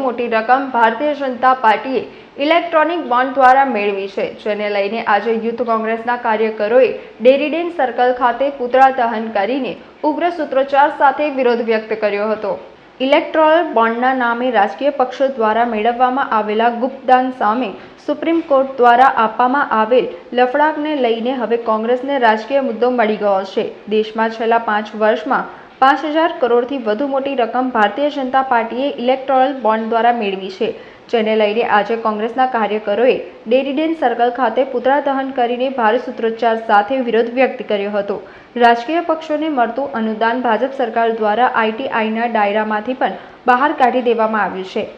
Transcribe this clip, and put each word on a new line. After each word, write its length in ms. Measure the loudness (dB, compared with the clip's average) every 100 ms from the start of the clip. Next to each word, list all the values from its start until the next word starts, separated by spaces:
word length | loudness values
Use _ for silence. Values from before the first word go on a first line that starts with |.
મોટી 260 | -2 -4 -2
રકમ 340 | -2 2 2 2 2
ભારતીય 400 | 2 2 -2 -2
જનતા 320 | -4 0 2 4
પાર્ટીએ 360 | 2 2 0 -4 -6 -16 -20 -4
ઇલેક્ટ્રોનિક 580 | 0 0 2 2 2 0 -2
બોન્ડ 240 | 0 0 4
દ્વારા 280 | 6 6 4
મેળવી 360 | 0 -2 -2 -6
છે, 100 | -6 -6 -6
જેને 200 | -6 -4 -2 -2
લઈને 200 | -2 -4
આજે 260 | 0 0 2
યુથ 280 | -2 -2 -4 -2
કોંગ્રેસના 460 | -2 -2 -4 -4 -4
કાર્યકરોએ 680 | -2 0 -2 -2 2 4 2 0 -14 2
ડેરીડેન 500 | 4 4 0 -2 -4
સર્કલ 400 | -2 -2 0 0 2
ખાતે 260 | 0 0 -4 -4
પૂતળા 280 | 0 4 4 4
દહન 280 | -2 -2 -4 -2
કરીને 320 | -2 -2 -4 -8 -16 -4 -2
ઉગ્ર 220 | 0 -2 -2
સૂત્રોચ્ચાર 500 | -2 0 2 4 2 4
સાથે 200 | 0 2 -2 0
વિરોધ 260 | 0 0 0
વ્યક્ત 260 | -2 -2 -2
કર્યો 260 | -2 -2 -2
હતો. 220 | -4 -4 -6 -10 -20 -20 -6
ઇલેક્ટોરલ 720 | 2 2 2 2 4 4 2 0
બોન્ડના 380 | 0 0 0 0
નામે 240 | -2 0 0 2
રાજકીય 400 | 0 0 -4 0
પક્ષો 280 | -4 0 -2 0
દ્વારા 320 | 0 0 0
મેળવવામાં 600 | 0 -2 2 0 0 -2 -2
આવેલા 320 | 0 0 0 0
ગુપ્તદાન 500 | -4 -4 2 2 2 0
સામે 260 | 0 0 -4 -8 -18 -12 -6
સુપ્રીમ 340 | -4 0 -2 2
કોર્ટ 260 | 2 2 4
દ્વારા 320 | 6 8 6 4 -2
આપવામાં 520 | 2 0 2 0 0
આવેલ 280 | 2 2 0 -8 -6 0
લફડાને 680 | 2 2 0 0 -4 -2 0
લઈને 260 | 0 -2 -4
હવે 260 | -2 -2 0
કોંગ્રેસને 480 | -2 0 -2 0 2 2
રાજકીય 400 | 2 0 -2 -2
મુદ્દો 220 | -2 0 2
મળી 240 | 0 0
ગયો 160 | 0 0 -2
છે. 160 | -6 -6 -8 -4
દેશમાં 420 | -2 -2 -2 -4 -2
છેલ્લા 260 | 0 0 0
પાંચ 260 | -4 -4 0
વર્ષમાં 560 | 0 0 -2 -4 -4 -14 -20 2
પાંચ 240 | 2 4 0
હજાર 180 | 0 0 0
કરોડથી 460 | 2 2 0 -4
વધુ 220 | -2 -2 -2
મોટી 300 | -2 -2 -2
રકમ 260 | -2 -2 -2
ભારતીય 400 | 2 0 2 -2
જનતા 320 | -2 -2 0 2
પાર્ટીએ 340 | 0 0 -4 -4 -2
ઇલેક્ટોરલ 500 | -2 -2 0 2 2 0
બોન્ડ 200 | 0 0 0
દ્વારા 260 | 2 2 2
મેળવી 340 | -2 -4 -8
છે, 160 | -6 -6 -6 -16 -20 -4
જેને 240 | -2 0 2
લઈને 200 | 2 0 2
આજે 180 | 0 0 -2 -2
કોંગ્રેસના 400 | -4 -4 0 0
કાર્યકરોએ 580 | 0 -2 -2 -2 2 2 2 -4 -14
ડેરીડેન 500 | 0 0 0 -2 -2 0
સર્કલ 320 | -2 2 0 2
ખાતે 200 | -2 0 -2
પૂતળા 320 | 0 2 2
દહન 260 | 0 -2 -4 -2
કરીને 400 | -2 0 -2 0
ભારે 220 | 0 0 -4
સૂત્રોચ્ચાર 500 | -4 -4 0 0 0 2
સાથે 260 | 2 2 -2 0
વિરોધ 220 | 0 0 0
વ્યક્ત 240 | 0 0 -4
કર્યો 240 | -4 -2
હતો. 220 | -4 -4 -8 -10 -20 -12 2
રાજકીય 420 | 4 4 0 -2 0
પક્ષોને 360 | -4 -2 -4 -2
મળતું 440 | 0 0 -2 -6 -4
અનુદાન 420 | -4 0 0 0 0
ભાજપ 280 | 0 -2 -2
સરકાર 260 | -2 0 0 0
દ્વારા 320 | 0 2 2 2
આઈ 140 | -2 -2
ટી 160 | -4 -2
આઈના 280 | -2 -2 -2
દાયરામાંથી 640 | 0 0 0 -2 -4 -4 -2
પણ 120 | -4 -4 -14 -6 0
બહાર 200 | 2 2 2
કાઢી 220 | 2 2 0
દેવામાં 360 | 0 0 0 -2
આવ્યું 220 | -4 -8
છે. 120 | -6 -8